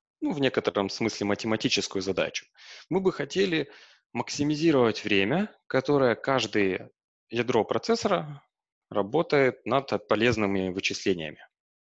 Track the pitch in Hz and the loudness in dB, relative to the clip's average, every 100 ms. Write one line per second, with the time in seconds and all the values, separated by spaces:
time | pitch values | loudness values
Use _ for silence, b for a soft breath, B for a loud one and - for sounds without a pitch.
0 | _ - 294 160 131 - - - 98 - | _ -8 -4 0 0 2 -2 0 -2 -2
1 | 113 - 101 101 113 110 - - - 98 | -4 -2 -2 -2 -2 -2 0 -2 -2 -4
2 | 95 90 - - - _ B B B 175 | -4 -2 -2 -6 -14 _ B B B -2
3 | 190 - 139 185 196 160 139 B B B | 0 -2 -4 -2 0 0 -4 B B B
4 | B 117 - - 143 147 165 139 117 104 | B -8 -6 -2 -2 2 4 6 4 2
5 | 104 101 98 160 214 - - 131 139 143 | 2 2 4 0 -2 -8 -4 -2 2 2
6 | 127 110 - 131 110 107 98 90 - _ | 4 2 0 0 0 0 0 0 -6 _
7 | _ _ - 113 117 117 98 113 - 226 | _ _ -8 -4 0 0 2 -2 -2 0
8 | 208 175 151 143 _ _ _ _ - 104 | 0 -2 -4 -12 _ _ _ _ -6 -4
9 | 98 147 170 147 131 120 - 131 131 104 | 0 0 2 4 2 0 -2 -2 0 -4
10 | - 104 120 110 101 98 92 90 - 98 | 0 2 2 2 0 0 -2 -4 -4 -2
11 | - 90 78 - - _ _ _ | -2 -2 -4 -12 -20 _ _ _